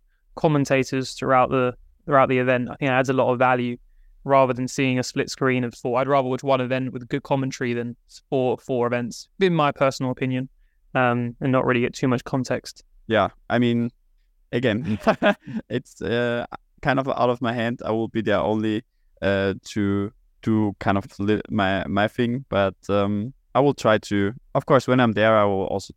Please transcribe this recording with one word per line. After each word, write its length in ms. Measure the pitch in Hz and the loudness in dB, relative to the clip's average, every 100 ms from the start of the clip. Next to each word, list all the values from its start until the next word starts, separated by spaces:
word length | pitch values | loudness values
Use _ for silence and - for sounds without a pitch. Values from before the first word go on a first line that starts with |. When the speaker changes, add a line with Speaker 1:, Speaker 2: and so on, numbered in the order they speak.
| _ _ _ - | _ _ _ -2
Speaker 1:
commentators 800 | 165 147 139 135 127 135 127 | 2 2 2 0 0 -4 -6
throughout 360 | - 131 127 123 | -6 0 2 4
the, 240 | 135 123 123 - _ - | 2 0 -4 -16 _ 0
throughout 240 | 143 131 | 2 4
the 80 | 127 | 2
event. 320 | 127 123 123 | 2 0 -2
I 60 | - | -4
think 140 | 143 | 0
it 40 | |
adds 160 | 127 135 | 0 0
a 40 | |
lot 180 | 131 120 | 2 2
of 60 | 123 | 2
value 380 | 127 127 120 123 _ _ - - | 2 2 -2 -8 _ _ -20 -12
rather 300 | 139 139 127 | 2 4 4
than 140 | 123 127 | 0 -4
seeing 320 | - 135 127 | -2 0 0
a 40 | |
split 260 | 123 139 - | -2 -4 -6
screen 340 | - 135 127 | -2 0 0
of 100 | 123 | -2
four. 260 | - 131 120 | -6 -4 -2
I'd 80 | 135 | 2
rather 200 | 143 127 | 2 0
watch 140 | 131 | -2
one 180 | 139 131 | 0 0
event 320 | 123 131 127 | 0 -2 -4
with 140 | 127 120 | -8 -6
good 140 | 139 | -6
commentary 500 | - 139 135 - 123 | -2 -2 -2 -4 -4
than 220 | 120 120 120 _ - - | -4 -6 -10 _ -20 -4
four, 280 | 139 127 110 | -2 0 -2
four 300 | - 127 120 | -4 -2 0
events, 400 | 120 120 - - - | -2 -4 -10 -12 0
in 140 | 190 | 0
my 180 | 170 143 | 2 2
personal 400 | - 135 - 131 | 2 0 0 -4
opinion, 360 | 127 131 127 131 _ _ _ _ 135 | -4 -2 -4 -6 _ _ _ _ 0
um, 400 | 123 120 120 120 | 2 2 -2 -4
and 100 | 139 | 0
not 140 | 131 131 | 2 2
really 160 | 123 | 0
get 120 | 120 | 0
too 140 | - 135 | -2 0
much 160 | 120 | 0
context. 600 | - 135 123 127 - - _ _ - | -2 -4 -2 -6 -6 -20 _ _ 0
Speaker 2:
Yeah, 220 | 110 95 - - | 2 2 -2 -2
I 100 | 120 | 2
mean, 300 | 120 117 117 _ _ _ _ _ - | 2 2 -2 _ _ _ _ _ -6
again, 460 | 127 123 107 160 214 - - 208 | -2 0 0 -2 -2 0 2 2
<laughs> 360 | 202 - 220 - | 0 -4 -10 -6
it's, 320 | 120 - - | -8 -8 -10
uh, 440 | - 117 120 120 - - _ - | -4 -2 -2 -4 -6 -12 _ -6
kind 180 | 151 135 | -2 0
of 80 | 135 | 0
out 200 | - 120 | 0 0
of 120 | 120 | 0
my 100 | 123 | -2
hand. 280 | 123 117 120 | -2 -4 -4
I 80 | - | -4
will 160 | 110 113 | -4 -2
be 140 | 113 | -2
there 180 | 107 101 | 0 0
only, 440 | 80 110 110 107 - _ _ - | 2 0 0 -2 -6 _ _ -4
uh, 340 | 95 98 98 92 - | -2 0 0 -4 -6
to 460 | 110 101 101 101 - _ _ | -2 0 0 -4 -10 _ _
do 320 | - 110 107 98 | 0 2 0 -2
kind 180 | 110 98 | 0 0
of 220 | - - | -2 -6
li-, 220 | 101 104 - | -2 -2 -2
my, 360 | 107 95 95 - | -2 0 0 -2
my 200 | 98 107 | 0 -2
thing, 380 | - 120 123 135 | 0 -2 -2 -4
but, 260 | 98 98 - - | 0 0 -2 -2
um, 440 | 101 101 104 117 - _ 127 | 0 0 -2 -6 -12 _ 2
I 40 | |
will 140 | 143 | 2
try 240 | 127 117 107 | 2 2 2
to, 360 | - 101 98 127 _ | 2 0 0 -4 _
of 140 | 139 - | -4 2
course, 200 | 139 - | 2 4
when 120 | 127 | 2
I'm 140 | 120 | 2
there, 220 | 104 110 110 | 4 4 4
I 80 | 104 | 4
will 200 | 98 95 | 0 -2
also 240 | 98 - | -4 -8